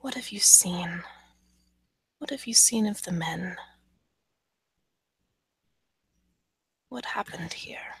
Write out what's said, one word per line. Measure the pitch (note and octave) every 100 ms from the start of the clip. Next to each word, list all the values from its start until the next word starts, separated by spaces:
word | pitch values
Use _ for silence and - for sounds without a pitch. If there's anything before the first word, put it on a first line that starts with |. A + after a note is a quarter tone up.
What | C4+
have | B3+ A#3+
you | G3+
seen? | G3 - F3+ F3+ F3 F3 - - - _ _ _ _ _ _ _ _ _
What | D4+
have | C#4 -
you |
seen | A3+ - A3+ G#3+
of | G#3
the | -
men? | F3 D#3+ E3 F3+ F3+ - _ _ _ _ _ _ _ _ _ _ _ _ _ _ _ _ _ _ _ _ _ _ _ _ _ _ _ _ _ _ _ _
What | B3
happened | - - G#3 - E3+
here? | - - - - -